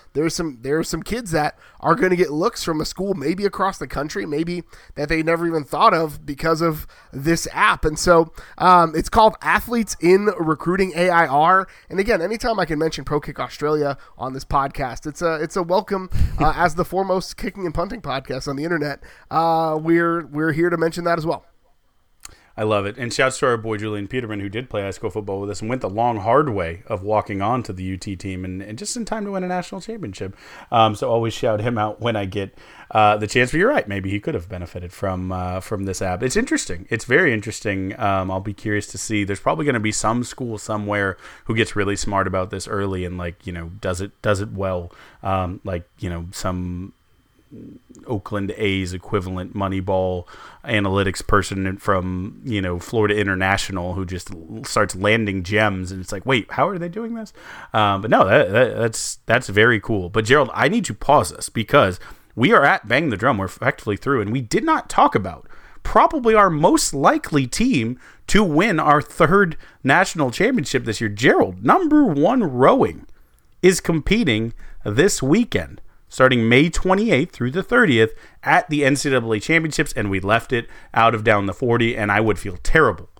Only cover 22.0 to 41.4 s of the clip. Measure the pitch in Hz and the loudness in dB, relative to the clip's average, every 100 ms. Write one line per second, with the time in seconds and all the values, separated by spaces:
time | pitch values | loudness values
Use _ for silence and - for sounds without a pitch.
22 | _ _ - - _ - 107 104 98 117 | _ _ -20 -20 _ -6 0 0 -2 -6
23 | 120 127 131 - 135 117 110 107 107 104 | -4 0 0 2 0 0 -2 -6 -4 -6
24 | 98 127 117 107 101 107 127 107 98 92 | -6 -6 -6 -6 -6 -8 -6 -6 -6 -6
25 | 107 107 101 98 101 101 110 127 127 101 | -6 -6 -6 -6 -6 -6 -6 -4 -4 -2
26 | 120 110 98 127 151 101 82 85 - 104 | 0 0 2 2 2 0 -4 -6 -6 -6
27 | 101 107 98 98 101 127 110 92 92 92 | -2 -2 -2 -2 -2 -2 -4 -8 -8 -8
28 | - 92 98 92 92 92 98 110 208 247 | -8 -10 -8 -8 -8 -10 -10 -12 -8 -8
29 | 214 226 202 190 185 180 175 196 196 226 | -6 -6 -6 -6 -4 -4 -6 -12 -12 -12
30 | 131 92 95 95 - - - 120 110 104 | -10 -10 -10 -12 -20 -20 0 4 4 2
31 | 131 117 113 - 120 107 117 117 107 - | 0 0 0 -2 0 0 0 -2 -2 -2
32 | 117 110 98 101 98 - - - - 110 | -2 -2 -2 -4 -6 -10 -20 -20 -2 4
33 | 107 107 107 123 123 156 214 294 - 101 | 4 4 2 2 2 2 2 2 -2 -4
34 | 95 101 165 123 85 90 87 95 90 - | -4 -6 -4 -6 -8 -12 -12 -12 -14 -8
35 | 98 92 92 92 90 92 - 104 95 92 | -6 -4 -6 -6 -6 -6 -6 -6 -6 -4
36 | 95 90 127 202 254 311 - 87 - 113 | -4 -2 -2 0 0 -2 -4 -10 -6 -6
37 | - 139 175 110 107 - 107 95 95 117 | 2 2 4 0 -4 -8 -6 -4 -6 -4
38 | 107 98 92 95 101 101 110 104 - - | -2 0 -2 -4 -6 -8 -4 -4 -4 -10
39 | - 107 98 98 143 156 147 123 107 101 | -4 -2 -2 -4 -4 -2 0 0 -2 -2
40 | 110 117 120 - 123 107 - 107 101 104 | -2 -2 -4 -8 -10 -10 -6 -6 -2 -2
41 | 98 92 - - | -2 -4 -14 -12